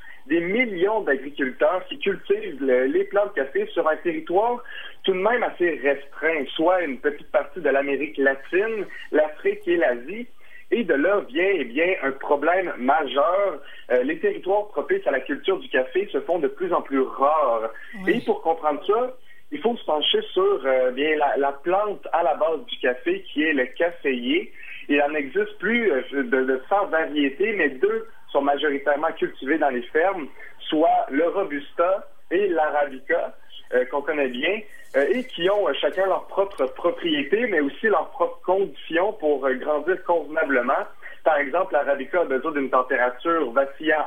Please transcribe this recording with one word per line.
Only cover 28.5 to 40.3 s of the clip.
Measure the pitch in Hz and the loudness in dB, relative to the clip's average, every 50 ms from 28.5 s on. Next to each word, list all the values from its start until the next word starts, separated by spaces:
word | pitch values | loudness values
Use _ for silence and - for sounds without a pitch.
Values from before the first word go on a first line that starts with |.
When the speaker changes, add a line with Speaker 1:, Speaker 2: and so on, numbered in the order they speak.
| 143 139 147 151 139 139 - 151 143 143 160 165 | 2 2 2 0 0 0 0 0 0 2 0 -2
Speaker 1:
cultivées | 160 - 180 165 - - - 131 160 156 | -2 -2 -4 -4 -6 -6 -2 -2 0 2
dans | 151 139 | 2 0
les | 127 123 120 | 0 -2 -6
fermes, | - - 156 170 196 196 170 139 127 - - - - - - - - | -2 0 0 2 2 0 -2 -6 -10 -12 -14 -16 -16 -14 -12 -6 -2
soit | 156 151 165 170 - - - - | 0 2 4 4 4 2 0 0
le | 131 143 165 | 0 0 0
Robusta | 170 156 196 185 147 143 143 139 - - - 170 180 190 208 - - - - - - | 2 0 -2 -2 -2 -4 -8 -8 -8 -2 0 2 2 2 -2 -4 -10 -16 -14 -8 -2
et | 156 185 208 | -2 0 0
l'Arabica, | 190 170 160 156 151 139 147 147 139 131 127 - - 165 175 - - - - - - - - - - - | 2 2 2 0 2 2 0 0 0 -4 -8 -4 -2 -2 -2 -2 -4 -8 -12 -16 -16 -14 -14 -8 0 2
euh, | 127 127 | 2 2
qu'on | - 151 143 | 2 -2 -4
connaît | 143 - 156 147 139 127 | -2 -2 0 0 0 0
bien, | 120 123 147 170 202 220 214 - - - - - - | -2 -2 0 0 0 -2 -4 -10 -14 -16 -10 -2 0
euh, | 135 143 151 202 | 2 4 4 2
et | 254 247 | 0 0
qui | - - 170 170 185 | -6 -6 0 0 2
ont, | 202 208 196 | 2 2 2
euh, | 151 139 - | 0 0 0
chacun | 156 147 - 185 190 | 0 0 2 2 2
leur | 190 175 147 - | 2 2 0 -2
propre | - - 185 196 196 - - 131 | -4 -2 -2 -2 0 0 -2 -2
propriété, | 127 - - - - - - - 170 151 143 139 - 196 220 247 | -2 -2 0 0 0 0 0 0 0 0 0 2 2 2 2 2
mais | 220 190 156 | 2 2 2
aussi | 143 139 135 - - | 2 0 -2 0 2
leurs | 220 196 160 143 - | 4 4 4 2 -2
propres | - - 175 170 - - - | -2 -2 0 0 -2 -4 0
conditions | - 185 196 196 165 139 - - - 160 165 185 214 214 | 2 2 2 2 -2 -4 -10 -8 -2 2 2 2 2 0
pour, | - 151 151 147 131 135 | 0 2 2 2 4 2
euh, | 135 127 | 0 0
grandir | 127 123 143 151 147 143 170 185 175 - | 0 0 0 0 0 2 0 -2 0 2
convenablement. | - 175 165 147 143 | 2 2 2 2 -2